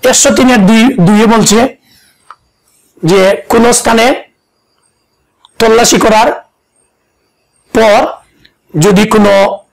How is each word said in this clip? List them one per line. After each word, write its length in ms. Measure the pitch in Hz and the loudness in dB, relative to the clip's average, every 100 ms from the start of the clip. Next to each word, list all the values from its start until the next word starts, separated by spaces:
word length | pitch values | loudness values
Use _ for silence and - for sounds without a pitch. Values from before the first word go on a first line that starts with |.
একশো 260 | 254 240 285 - | -2 0 0 0
তিনের 300 | 254 247 190 | 0 2 2
দুই 280 | 226 240 - | 2 0 0
দুইয়ে 260 | 175 208 226 | 0 0 0
বলছে 520 | 226 - 208 262 - _ _ _ _ _ - _ _ _ _ _ _ | 0 0 -2 -2 -6 _ _ _ _ _ -20 _ _ _ _ _ _
যে, 400 | 160 190 190 196 - | -2 0 0 -2 -2
কোনো 240 | 233 233 | 0 0
স্থানে 500 | 240 - 226 240 285 - _ _ _ _ _ _ _ _ _ _ _ _ _ | 0 -2 -2 -2 -4 -10 _ _ _ _ _ _ _ _ _ _ _ _ _
তল্লাশি 380 | 226 226 226 196 | 0 0 0 0
করার 340 | 226 214 208 - _ _ _ _ _ _ _ _ _ _ _ _ _ | 0 0 0 -4 _ _ _ _ _ _ _ _ _ _ _ _ _
পর 320 | 170 220 214 - - _ _ _ _ _ 156 | -2 0 0 -2 -10 _ _ _ _ _ -2
যদি 260 | 180 190 214 | 0 0 0
কোনো 520 | 214 202 196 196 - _ | 0 2 2 0 -4 _